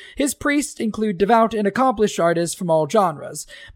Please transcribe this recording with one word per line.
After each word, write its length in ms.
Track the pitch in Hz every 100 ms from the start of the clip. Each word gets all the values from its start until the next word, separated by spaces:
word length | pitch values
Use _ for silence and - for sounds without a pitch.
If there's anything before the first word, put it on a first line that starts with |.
| - -
His 180 | 277
priests 460 | - 294 294 277 -
include 380 | 226 208 220 175
devout 360 | 202 233 220
and 120 | 220 202
accomplished 520 | 220 262 220 208 -
artists 380 | 170 170 170 -
from 140 | 175
all 180 | 160 151
genres. 580 | 220 185 143 - 147 - - -